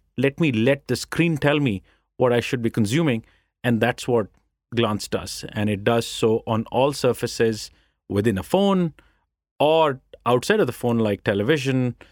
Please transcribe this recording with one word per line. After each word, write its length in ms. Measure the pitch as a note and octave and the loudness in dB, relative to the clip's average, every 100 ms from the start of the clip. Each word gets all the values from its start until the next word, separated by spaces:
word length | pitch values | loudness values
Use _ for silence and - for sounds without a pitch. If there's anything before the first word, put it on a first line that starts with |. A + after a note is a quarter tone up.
| _ - | _ -4
let 220 | C#3 C#3 | -4 0
me 120 | E3 | 0
let 360 | A2 A#2 C#3+ - | 2 2 0 -2
the 80 | B2 | -6
screen 420 | - - E3+ D#3 | -4 -2 0 0
tell 220 | D3 D3+ | 0 0
me 220 | C#3 F#2+ - _ _ - | 0 -2 -6 _ _ -2
what 160 | B2 | 2
I 60 | A#2+ | 2
should 220 | - B2+ | 0 -4
be 80 | A2+ | -2
consuming." 540 | A#2+ G#2 C#3 D#3+ A2+ - _ _ _ | -2 0 0 0 -2 -6 _ _ _
And 160 | B2 A2+ | -2 2
that's 280 | A#2 C3 - | 0 -2 0
what 200 | A#2+ G2 _ _ _ _ A#2 | 0 -2 _ _ _ _ -2
Glance 320 | A2+ G2+ - | 0 -2 -6
does. 380 | G2 E2+ - - | -8 -8 -12 -10
And 160 | G#2+ G#2 | -4 -2
it 140 | G2+ | -2
does 240 | G#2+ A#2 A2+ | 0 0 -2
so 360 | - A2+ A2 - | -2 0 0 0
on 200 | A2 A2 | -4 -2
all 200 | A#2+ C#3 | 0 0
surfaces 800 | C3+ C3 A2+ A2+ - A2+ G#2+ - _ _ _ _ | 0 -2 0 -4 0 0 0 -8 _ _ _ _
within 280 | G2 G#2+ F#2+ | 0 0 0
a 60 | |
phone 500 | - F#3 G3+ F#3+ E3+ - _ _ _ _ _ _ | 0 0 2 2 -2 -6 _ _ _ _ _ _
or 420 | D3 D#3+ D#3 C3 _ - - | 2 4 2 0 _ -8 0
outside 340 | B2 - G#3+ | 0 2 2
of 80 | D3+ | 2
the 60 | |
phone, 240 | - A#2+ A#2 | -2 -2 0
like 260 | G#2+ G2+ | 0 0
television 720 | - G2+ G#2+ D#3 C3 C3 B2+ - - | 0 0 2 0 0 0 -2 -4 -14